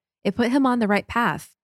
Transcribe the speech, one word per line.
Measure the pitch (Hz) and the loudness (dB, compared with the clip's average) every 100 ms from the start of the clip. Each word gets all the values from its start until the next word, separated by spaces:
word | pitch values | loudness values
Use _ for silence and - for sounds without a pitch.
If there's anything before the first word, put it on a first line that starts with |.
| _ _ | _ _
It | 208 196 | -4 -2
put | 240 | 0
him | 277 269 | 2 2
on | 247 | 2
the | 208 | 0
right | 202 - | 0 -2
path. | 233 220 151 - _ | -2 -2 -2 -10 _